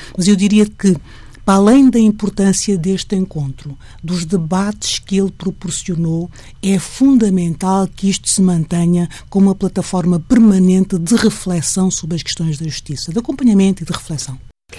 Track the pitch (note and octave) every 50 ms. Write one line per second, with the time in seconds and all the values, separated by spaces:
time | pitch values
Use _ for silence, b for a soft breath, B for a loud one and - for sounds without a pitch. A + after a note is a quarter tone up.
0 | B B B B F3+ F#3+ G#3 F#3 G3 G#3 G#3 G#3+ G#3 G#3 - - - G3 F3+ -
1 | b b b b b b b b b - G3 G3 G3+ G#3 A#3+ C#4 C#4 C4 A#3+ A#3+
2 | A3 G#3+ G#3 G#3 G#3+ G3 - - G3 G3 F#3+ - - - G3+ F#3 D#3 F#3+ F#3+ F#3
3 | - - G3+ F#3+ F#3 - - D#3 C#3+ C3+ C3 - - D3 C#3 - b b b b
4 | b D#3+ F3+ F3 E3+ D#3 F#3+ F#3 D#3+ D3+ F#3 F#3 G3+ G#3 G#3+ - - - - -
5 | - - G3 F#3+ G3 F#3+ F#3 - - F#3+ - - - F3 - - - - F3+ D#3+
6 | E3 E3 E3 E3 E3+ F3 B B B B B B - F#3+ G3 F#3 - - - -
7 | C4 C4+ C#4 B3 A3+ G#3 F#3+ F#3 F3 E3+ E3 - - F#3 F#3+ G3 G3 F#3 - -
8 | - G3 F#3+ - - - - - F#3+ F#3 F3+ E3+ D#3+ - F3+ E3+ F3 E3+ F3 F3
9 | F3 E3 B B B B - G3 G3 G3 F#3+ G3 G3+ F#3 - F#3 F3 - - F#3
10 | F3 F3+ F3+ E3+ D3+ - B3+ A#3 A3+ G#3+ G3 F#3+ F#3 F#3 F#3 F#3 F#3+ F#3+ G3 F3
11 | E3 E3+ A#3 A3+ - A3 G#3 - - F#3 F3+ E3+ D3+ - - G3 F#3 F#3 F3 -
12 | - D#3+ E3+ E3 - - - - E3+ D#3+ D3+ C#3 D#3+ D#3 C#3+ - - - D3 C3
13 | - - D#3+ A3 A#3 - C#4 C4+ D4 A#3+ G#3 G3 F#3+ G3 F#3+ - E3+ - E3+ -
14 | - - E3 C#3+ - - C3 C3 - - - _ _ _ B